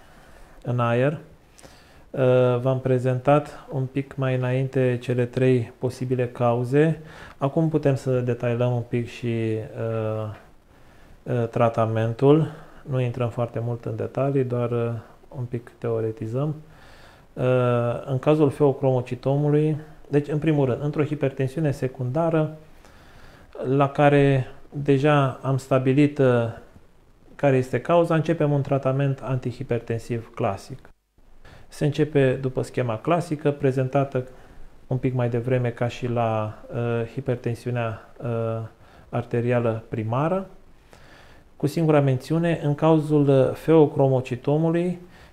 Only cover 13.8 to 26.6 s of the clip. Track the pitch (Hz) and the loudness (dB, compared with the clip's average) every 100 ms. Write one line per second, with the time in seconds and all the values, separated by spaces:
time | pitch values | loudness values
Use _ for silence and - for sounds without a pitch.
13.8 | 120 110 107 131 139 139 123 123 120 120 | -6 -6 -6 -2 0 0 0 -2 -2 -2
14.8 | 117 117 - - - 127 120 120 - - | -2 -6 -10 -20 -16 -12 -8 -8 -10 -8
15.8 | 120 113 110 110 110 123 151 156 - - | -4 -2 -4 -6 -6 -4 -4 -6 -12 -20
16.8 | - - - - - - 127 127 123 120 | -20 -20 -20 -20 -14 -4 0 2 2 2
17.8 | 120 - - 131 151 156 143 - 143 131 | 0 -4 -4 -2 2 4 4 4 2 2
18.8 | 135 127 123 123 131 143 147 147 156 151 | 2 0 -2 -4 -2 0 2 2 2 -2
19.8 | - - - 147 143 151 160 147 131 113 | -8 -20 -2 0 0 -2 2 2 2 0
20.8 | 147 156 139 147 139 - 131 165 151 123 | -2 -2 -2 -2 -2 -2 -4 -2 -2 -2
21.8 | 131 - 127 156 165 160 156 156 - - | -4 -4 -4 -2 2 2 0 -4 -20 -20
22.8 | - - - - - - - - 127 139 | -20 -20 -20 -20 -20 -20 -18 -6 0 2
23.8 | 139 147 143 143 139 135 131 - - 143 | 2 4 6 6 6 4 -2 -10 -12 -4
24.8 | 143 135 151 147 131 - 131 131 - 135 | 2 4 4 4 2 -2 -2 -2 0 0
25.8 | 131 135 143 143 131 120 113 - | 4 4 4 4 4 4 0 -6